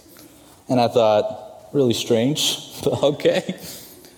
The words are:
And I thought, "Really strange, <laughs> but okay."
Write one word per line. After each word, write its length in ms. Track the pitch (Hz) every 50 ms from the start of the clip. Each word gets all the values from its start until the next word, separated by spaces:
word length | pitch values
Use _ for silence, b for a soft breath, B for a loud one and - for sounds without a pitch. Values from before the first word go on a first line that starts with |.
| B B B B B B B B B B B B _
And 120 | - 127 127
I 80 | 120
thought, 800 | 113 - 123 113 107 107 107 - - - - - - - - - - -
"Really 200 | 147 131 123 110
strange, 880 | - - - 120 113 117 135 156 - - - - - - - - -
<laughs> 20 | -
but 200 | 143 - - 147
okay." 560 | 143 147 - - 160 - 185 - - 180 B B B B B B B B B B B B